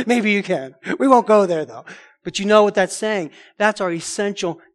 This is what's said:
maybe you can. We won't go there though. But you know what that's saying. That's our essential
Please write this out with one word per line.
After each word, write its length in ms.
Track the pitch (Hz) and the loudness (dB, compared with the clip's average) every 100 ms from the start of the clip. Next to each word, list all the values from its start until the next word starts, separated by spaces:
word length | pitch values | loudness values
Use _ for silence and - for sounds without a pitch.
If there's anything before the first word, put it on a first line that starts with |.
| 247 | -2
maybe 260 | 240 214 | 0 0
you 120 | 202 | 0
can. 320 | 190 165 131 - - - | 0 -4 -6 -12 -8 -2
We 80 | 269 | 4
won't 200 | 247 220 | 4 6
go 180 | 214 190 | 4 4
there 180 | 165 | -2
though. 220 | 139 120 - - - _ 175 | -6 -12 -18 -20 -20 _ -10
But 140 | - | -4
you 60 | 196 | 4
know 180 | 214 | 4
what 120 | 208 196 | 4 2
that's 200 | 190 - | -2 -2
saying. 360 | 214 208 151 - - - | -4 -4 -6 -12 -16 -2
That's 220 | 214 214 | 0 0
our 120 | 185 | -4
essential 680 | 170 - - 202 202 175 165 _ | -4 -6 -4 -4 -4 -6 -8 _